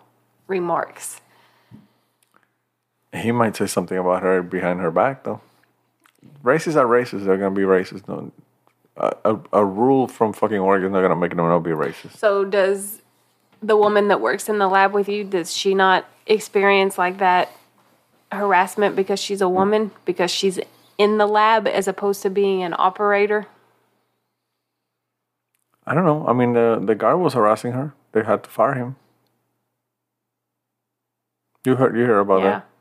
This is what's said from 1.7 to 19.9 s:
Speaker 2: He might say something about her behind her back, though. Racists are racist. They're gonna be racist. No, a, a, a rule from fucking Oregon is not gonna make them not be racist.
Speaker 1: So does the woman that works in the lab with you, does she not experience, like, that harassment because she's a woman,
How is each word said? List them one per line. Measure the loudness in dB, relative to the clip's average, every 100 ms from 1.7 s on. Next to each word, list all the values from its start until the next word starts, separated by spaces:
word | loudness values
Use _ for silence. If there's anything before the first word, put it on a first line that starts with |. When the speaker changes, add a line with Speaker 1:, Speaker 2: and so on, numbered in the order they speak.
| -20 _ _ _ _ _ _ _ _ _ _ _ _ _
Speaker 2:
He | -8 -4
might | 0 0 -2
say | -4
something | -4 -4 -2
about | 0 0
her | 0 0
behind | -2 -4 -4 -2
her | -2
back, | 0 0 -2
though. | -10 -10 _ _ _ _ _ _ _ _ -20 -6
Racists | 0 0 2 2
are | 4
racist. | 2 0 -4
They're | 0 0
gonna | 0 0
be |
racist. | 2 2 0 -10 -12
No, | -12 -12 -18 _ _ _ _ _ -4
a, | -4 -2
a, | -2 -2 0
a | 0 0
rule | 2 2 2 0
from | -2 -2
fucking | -2 -2 0
Oregon | 2 2 0
is |
not | 0
gonna | 0 0
make | -2
them | -2 0
not | 0
be | 0
racist. | -4 -4 -6 -18 -4
Speaker 1:
So | -2 0
does | 0 0 0 -2 -6 -16 _ _ _ _ _ _
the | 0 4
woman | 4 4 2
that | 2
works | 0 -2 -4
in | -2
the | 2
lab | 2 2
with | 0 -2
you, | -4
does | -4 -6 -4 -4
she | 0
not | 2 4 2 0 _ -2
experience, | -2 0 0 2 2 0 0
like, | -4 0
that | 2 2 0 -8 _ _ _ _ _ _ -12
harassment | -6 0 2 0 0 -2 0
because | -4 -4
she's | -4 -2
a | 0
woman, | 0 0 0 -2